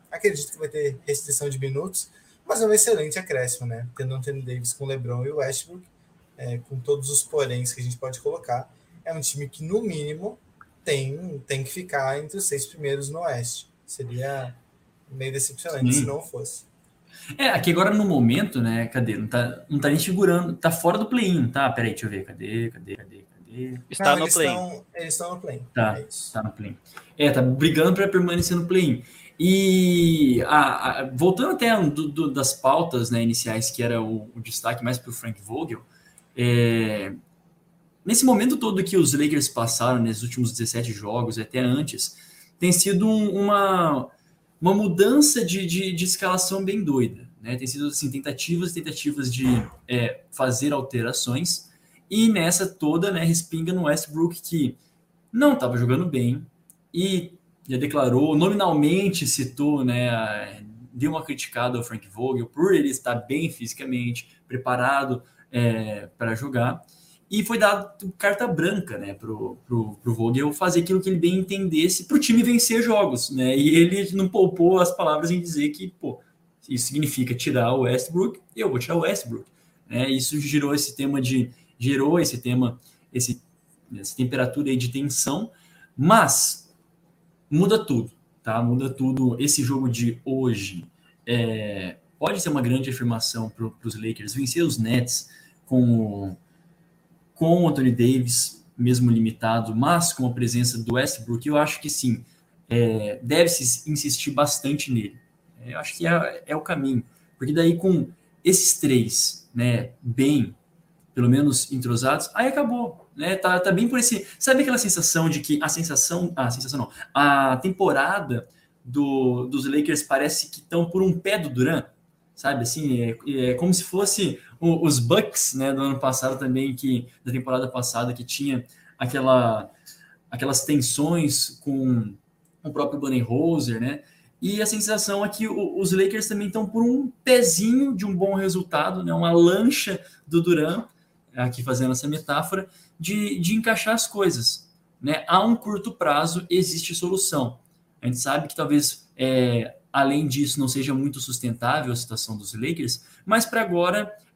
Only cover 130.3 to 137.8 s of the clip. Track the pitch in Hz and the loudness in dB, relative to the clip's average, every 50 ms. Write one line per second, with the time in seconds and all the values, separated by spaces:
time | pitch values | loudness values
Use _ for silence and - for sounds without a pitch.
130.3 | - 131 135 139 131 - - - 151 143 120 - - - 147 160 175 170 160 143 | -8 -6 -4 -2 -2 -2 0 2 2 2 2 0 0 0 0 0 2 2 0 0
131.3 | - - - - - - - 143 135 135 131 127 127 117 107 104 98 - _ _ | 0 -2 -4 -4 -8 -10 -6 -4 -2 0 2 2 2 2 0 -4 -8 -16 _ _
132.3 | _ _ _ _ _ _ - 151 - 147 139 - 147 - 139 135 131 127 113 107 | _ _ _ _ _ _ -12 -8 -4 -4 -4 -4 -4 -4 -2 0 0 0 0 0
133.3 | 117 139 160 170 165 151 123 120 113 110 120 131 147 147 - _ _ _ _ _ | 0 2 2 2 2 0 0 -2 -2 -2 -2 -4 -6 -8 -12 _ _ _ _ _
134.3 | _ - - 185 208 208 214 208 226 214 202 208 220 202 202 208 196 202 202 208 | _ -8 -4 -4 -2 -2 -2 -2 -2 -2 -2 -2 -2 -2 -2 -2 -2 -2 -2 -4
135.3 | - - 220 220 196 208 196 - - 185 196 165 180 185 190 196 220 220 - - | -4 -4 -6 -4 -4 -4 -4 -4 -2 -2 0 0 2 2 2 2 2 -2 -4 -4
136.3 | 214 202 208 196 180 220 220 185 - 226 233 240 247 277 277 247 - _ - 254 | -4 -4 -4 -4 -4 -4 -4 -2 0 2 2 4 2 2 -2 -4 -8 _ 4 6
137.3 | 254 240 226 185 160 170 208 226 240 262 | 6 8 8 6 4 2 2 4 4 4